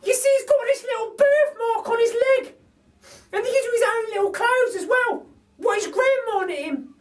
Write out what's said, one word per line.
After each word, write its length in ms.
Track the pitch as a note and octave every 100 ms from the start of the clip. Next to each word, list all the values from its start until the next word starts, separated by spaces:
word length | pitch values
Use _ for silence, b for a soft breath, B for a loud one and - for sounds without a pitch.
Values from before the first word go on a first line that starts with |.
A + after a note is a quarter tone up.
You 100 | -
see, 200 | B4 C#5 C5+
he's 100 | -
got 80 | C#5+
this 200 | - C#5
little 260 | A#4+ A4+ A4+ -
birthmark 720 | C#5+ D5 D5 - A4+ A4 -
on 100 | A#4
his 140 | A#4
leg. 420 | A#4 C5 C5+ - - _ _ _ _ B B B
And 120 | G4
these 220 | B4 C5 A#4
are 60 |
his 100 | A#4
own 220 | A4+ A4+ A4
little 200 | G#4 G4
clothes 460 | - A#4 B4+ A#4+ F#4+
as 100 | -
well. 400 | B4+ B4 D4+ - _ _ _
What 260 | - G4+
his 100 | -
grandma 540 | - C5 C5 A#4 G4+ F#4
knit 180 | D#4
him. 300 | D4+ C#4 B3+ -